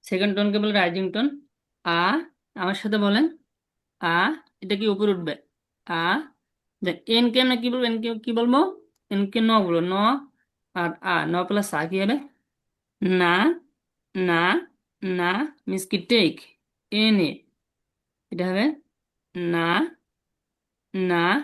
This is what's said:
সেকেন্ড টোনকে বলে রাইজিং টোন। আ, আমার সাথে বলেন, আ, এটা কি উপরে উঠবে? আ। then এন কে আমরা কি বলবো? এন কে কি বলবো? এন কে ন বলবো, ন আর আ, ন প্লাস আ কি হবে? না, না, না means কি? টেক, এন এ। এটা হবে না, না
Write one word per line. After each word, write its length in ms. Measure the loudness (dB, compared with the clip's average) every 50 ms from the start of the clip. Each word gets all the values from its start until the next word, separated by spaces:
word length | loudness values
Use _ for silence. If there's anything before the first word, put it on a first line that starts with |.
সেকেন্ড 340 | _ -4 -2 -2 0 0 0
টোনকে 240 | 0 0 0 0 0
বলে 140 | 0 0 2
রাইজিং 380 | 2 2 2 0 -2 -4 -2
টোন। 300 | -2 0 -2 -2 -2 -6 -18 _ _ _ _ _ _ _ _
আ, 360 | -2 0 0 2 2 0 -2 -4 -6 _ _ _ _ _
আমার 180 | -6 -4 -4 -4
সাথে 240 | -4 -4 -2 0
বলেন, 400 | 0 2 2 4 4 2 0 -2 -6 _ _ _ _ _ _ _ _ _ _ _ _
আ, 340 | -4 0 0 2 2 0 -2 -6 _ _ _ _
এটা 140 | -6 -6 -4
কি 120 | -2 0
উপরে 240 | 0 0 2 2 0
উঠবে? 240 | 0 0 -2 -6 -8 -8 _ _ _ _ _ _ _ _ _
আ। 360 | -6 -4 -2 0 0 0 -2 -2 -8 _ _ _ _ _ _ _ _ _ _ -4
then 120 | -4 -4 -4 _
এন 240 | 0 2 2 2 4
কে 100 | 2 2
আমরা 140 | 2 2 0
কি 140 | 0 -2 -4
বলবো? 140 | -2 -2 -2
এন 180 | -2 -2 -4
কে 180 | -4 -6 -6 -6
কি 120 | -6 -4
বলবো? 540 | -2 0 2 2 4 4 2 2 0 -10 -20 _ _ _ _ _
এন 220 | -2 -2 -2 -2
কে 100 | 0 0
ন 220 | 2 4 4 4 4
বলবো, 160 | 2 2 0
ন 140 | 0 0 0 2 2 2 0 0 -6 -12 _ _ _ _ _ _ _ _ _
আর 160 | -4 -4 -4 -4 -6
আ, 240 | -4 -2 -2 -2 0
ন 180 | 0 -2 -2 -2
প্লাস 300 | 0 0 -2 -2 -2 -4
আ 120 | -4 -4
কি 140 | -2 -2 -2
হবে? 180 | 0 0 -2 -2 -4 -10 _ _ _ _ _ _ _ _ _ _ _ _ _ _
না, 600 | -2 0 2 2 4 4 4 4 2 2 0 -2 _ _ _ _ _ _ _ _ _ _ _
না, 520 | -2 0 2 2 2 2 2 0 0 -2 -6 _ _ _ _ _ _
না 540 | -6 -4 -2 -2 0 0 0 -2 -4 -6 -8 _ _
means 200 | -6 -6 -6 -4 -4
কি? 80 | -4
টেক, 420 | -4 -2 2 2 4 4 2 0 -4 -16 -20 _ _ _ _ _ _ _ _
এন 280 | -2 2 2 4 4 4
এ। 180 | 2 0 -2 -8 _ _ _ _ _ _ _ _ _ _ _ _ _ _ _ _ _ _
এটা 140 | -6 -4 -4
হবে 260 | -2 0 0 0 0 -2 -4 _ _ _ _ _ _ _ _ _ _ _
না, 600 | -6 -4 -2 -2 0 0 0 0 0 0 -2 -6 _ _ _ _ _ _ _ _ _ _ _ _ _ _ _ _ _ _ _ _
না 420 | -4 -2 0 0 2 2 2 2 0